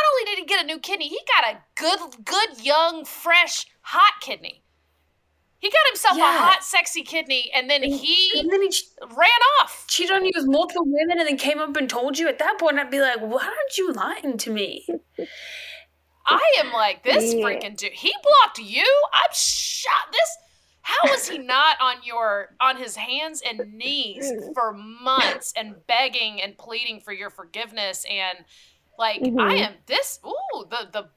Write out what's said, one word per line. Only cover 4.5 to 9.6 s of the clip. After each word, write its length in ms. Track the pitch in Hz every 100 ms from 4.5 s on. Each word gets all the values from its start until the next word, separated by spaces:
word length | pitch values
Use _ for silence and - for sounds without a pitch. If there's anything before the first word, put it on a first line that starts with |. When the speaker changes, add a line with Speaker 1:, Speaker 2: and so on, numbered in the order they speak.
| - _ _ _ _ _ _ _ _ _ _
Speaker 1:
He 100 | 403
got 160 | 571 -
himself 280 | - 427 320
a 40 |
Speaker 2:
Yeah. 180 | 320 330
Speaker 1:
hot, 240 | 349 370
sexy 400 | - 359 349 330
kidney, 480 | - 320 320 262 233
and 160 | - 254
then 140 | 285
Speaker 2:
And, 80 | 269
Speaker 1:
he 460 | 277 285 359 370 370
Speaker 2:
and 100 | 330
then 120 | 392
he 80 | 392
ch- 160 | - - -
Speaker 1:
ran 280 | 240 240 359 480 480
off. 260 | 571